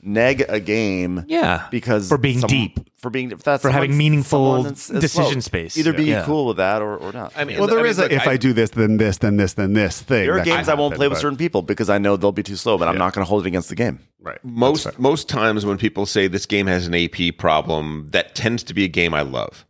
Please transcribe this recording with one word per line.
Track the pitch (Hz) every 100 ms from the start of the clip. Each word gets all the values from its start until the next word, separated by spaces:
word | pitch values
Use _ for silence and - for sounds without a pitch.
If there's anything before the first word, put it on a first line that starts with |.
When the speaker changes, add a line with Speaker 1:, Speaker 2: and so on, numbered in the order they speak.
Speaker 1:
neg | 95 104 123 139 135
a | 107
game | 95 107 107 92 90 90 85
Speaker 2:
Yeah. | 330 302 87 -
Speaker 1:
because | 120 120 107 95
Speaker 2:
For | 147
being | 135 123
Speaker 1:
some, | 120
Speaker 2:
deep. | 135 104 - - _
Speaker 1:
for | 123
being, | 127 127
if | 95
that's | - 139
Speaker 2:
For | 139
having | 135 139
Speaker 1:
someone, | 143
Speaker 2:
meaningful | 151 151 135 143 135 131
Speaker 1:
someone |
that's, | 127 139 -
is | 190
Speaker 2:
decision | 165 170 156
Speaker 1:
slow. | 135
Speaker 2:
space. | 113 87 82 156
Speaker 1:
Either | 156
be | 147 151
Speaker 2:
Yeah. | 110
Speaker 1:
cool | 85 151 127
with | 92
that | 95 107
or, | 107 104
or | 92
not. | 117 107 -
Speaker 3:
I |
mean, | 143 -
Speaker 4:
Well, | 202
there | 226
Speaker 3:
I |
mean, | 233
Speaker 4:
is | 190
a, |
Speaker 3:
look, | 180
Speaker 4:
if | 139 131
Speaker 3:
I |
Speaker 4:
I | 131
do | 127
this, | 113 113
then | 113 107 107
this, | 110 95
then | 110 104
this, | 95
then | - 98
this | 107 98 -
thing | - 127 117
Speaker 1:
There | 180
are |
Speaker 4:
that | 170
can | 151
Speaker 1:
games | 147
I | 147
won't | 147
Speaker 4:
happen, | -
Speaker 1:
play | 143
with | 143
Speaker 4:
but |
Speaker 1:
certain | 147 135
people | 165 101
because | 80 104 104
I | 101
know | 101 101
they'll | 98
be | 95
too | 95 98
slow, | 117 101
but | 85
I'm |
Speaker 4:
Yeah. | 92
Speaker 1:
not | 90
gonna | 95 90
hold | 104 92
it |
against | 90 85
the | 90
game. | 117 65 _ _
Speaker 4:
Right. | - - 127
Speaker 3:
Most, | 117 127 147 -
Speaker 4:
That's | -
fair. |
Speaker 3:
most | 131 160 -
times | 139 110 107 101
when | 98
people | 113 - 101
say | 107 95
this | 95 -
game | 101 98
has | 90 87
an |
A | 85 82
P | - 87
problem, | 80 87 78 78 78 76 78 76
that | 90 - -
tends | 110 117
to | -
be | 92 95
a |
game | 82 85
I | 76
love. | 71 64 50 - -